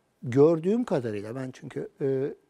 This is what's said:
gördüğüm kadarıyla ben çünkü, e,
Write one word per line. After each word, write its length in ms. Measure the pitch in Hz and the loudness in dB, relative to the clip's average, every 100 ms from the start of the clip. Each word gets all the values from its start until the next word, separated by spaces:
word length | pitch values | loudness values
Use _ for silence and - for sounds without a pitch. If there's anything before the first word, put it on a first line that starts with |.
| _ _ | _ _
gördüğüm 600 | 139 123 151 165 170 233 | -2 6 6 6 0 0
kadarıyla 500 | 247 160 117 104 107 | 0 -2 -2 -6 -8
ben 160 | 127 131 | -10 -10
çünkü, 360 | - 139 139 156 _ | -12 -12 -10 -10 _
e, 340 | 139 135 139 - | -2 -2 -4 -10